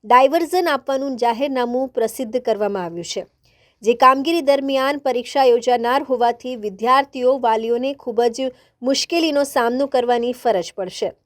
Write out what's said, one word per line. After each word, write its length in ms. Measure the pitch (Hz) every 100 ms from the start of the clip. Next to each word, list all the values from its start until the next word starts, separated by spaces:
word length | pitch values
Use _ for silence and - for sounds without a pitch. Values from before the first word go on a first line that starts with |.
| 214
ડાયવર્ઝન 600 | 247 269 320 330 359 349
આપવાનું 480 | 277 - 269 277 247
જાહેરનામું 720 | 233 233 285 262 240 247 262
પ્રસિદ્ધ 480 | - 226 - 247 247
કરવામાં 480 | 247 208 208 202 175
આવ્યું 180 | 170
છે, 220 | 165 - - _ _ _ _ _
જે 120 | 214
કામગીરી 480 | 240 262 269 277 339
દરમિયાન 560 | 277 277 269 269 269 294
પરીક્ષા 460 | 269 247 240 285
યોજાનાર 600 | 262 240 233 247 233 262
હોવાથી 520 | 277 247 240 240 254 254
વિદ્યાર્થીઓ, 800 | 208 185 226 262 277 262 247 269
વાલીઓને 560 | 240 220 226 240 262
ખૂબ 280 | 277 - 220
જ 200 | 240 233 262 - _ _
મુશ્કેલીનો 600 | 247 269 - 339 320 285
સામનો 440 | 285 285 233 247 277
કરવાની 460 | 262 240 240 240
ફરજ 400 | 247 247 202 170 -
પડશે 340 | 185 - 196 -